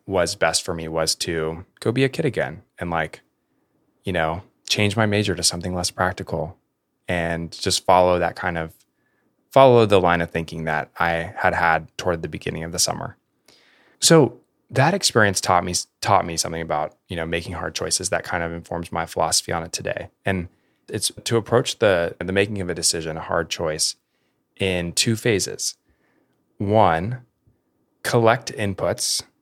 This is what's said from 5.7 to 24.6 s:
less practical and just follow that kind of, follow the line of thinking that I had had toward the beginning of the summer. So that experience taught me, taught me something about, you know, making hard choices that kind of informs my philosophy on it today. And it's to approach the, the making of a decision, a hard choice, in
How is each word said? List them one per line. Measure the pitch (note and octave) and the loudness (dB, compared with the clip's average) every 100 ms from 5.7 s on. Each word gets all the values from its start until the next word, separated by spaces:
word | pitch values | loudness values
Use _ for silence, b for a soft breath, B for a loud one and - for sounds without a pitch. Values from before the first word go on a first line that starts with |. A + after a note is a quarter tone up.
| F2+ | -4
less | F2+ | -6
practical | - F#2 F2+ F2+ D#2+ D#2+ - _ _ _ _ - | -2 -2 -2 -8 -6 -6 -10 _ _ _ _ -6
and | F2+ E2 E2 E2 | -4 -2 -4 -6
just | - F#2+ - - | -6 -4 -2 4
follow | F2+ F2+ F2 | 6 6 4
that | E2+ - | 0 -2
kind | F#2 E2 | -4 -4
of, | D#2+ _ _ _ _ _ _ _ _ | -6 _ _ _ _ _ _ _ _
follow | C3+ C3+ A#2+ G#2+ | 6 8 8 6
the | G2 | 6
line | F2 F2 | 6 2
of | E2+ | 0
thinking | E2 D#2+ E2 | -4 -6 -6
that | D#2+ D2+ - - | -4 -4 -4 -2
I | E2+ E2 F2 - | -2 0 -4 -2
had | F#2 | 0
had | E2+ E2+ D#2+ D#2 - | 2 2 2 -2 -6
toward | F2+ E2 | -4 -4
the | D#2+ | -6
beginning | E2 F2 E2 | -8 -8 -8
of | E2 | -8
the | F2 | -2
summer. | - - F2 - _ _ b b b b b b | -2 -2 -8 -12 _ _ b b b b b b
So | - D#3+ B2+ - _ _ _ | 6 8 6 0 _ _ _
that | A#2+ D3 | 0 2
experience | G3 - A#2 G#2 F#2 | 2 2 4 4 4
taught | - F2+ | 2 2
me, | F2+ F2 - - | 2 -4 -6 -8
taught | - F#2+ F2 | 2 2 2
me | E2 | -4
something | E2+ E2 | -4 -4
about, | D#2+ D2+ D2+ _ - | -4 -4 -4 _ -10
you | F2 | -6
know, | E2 | -4
making | E2+ E2+ | -4 -4
hard | E2 E2+ | -8 -8
choices | - E2+ - F#2 | -6 -4 -2 0
that | E2+ - | -2 -2
kind | F2 | -4
of | E2+ | -4
informs | E2+ - E2+ E2 | -6 -8 -8 -6
my | E2+ E2 | -6 -6
philosophy | F2 D#2+ - - | -2 0 0 -2
on | E2+ | -6
it | E2 | -6
today. | - - - E2+ _ G2+ | -8 -6 -6 -10 _ -4
And | F#2 E2+ _ _ _ - | -4 -4 _ _ _ -10
it's | A2 - - | -6 -6 -6
to | - A#2 | -2 -2
approach | - A#2 - - | 2 0 0 2
the, | G#2+ F2 E2+ - | 2 4 0 -4
the | F2+ | -2
making | G2 G#2 G2+ | 0 0 -2
of | F2 | -6
a | F2 | -2
decision, | E2 E2+ D#2+ D#2+ | -2 -2 -6 -8
a | |
hard | - F2 D#2+ | -2 -2 -2
choice, | - E2 D2+ - - _ _ _ _ _ | -4 -4 -2 -4 -4 _ _ _ _ _
in | - | -4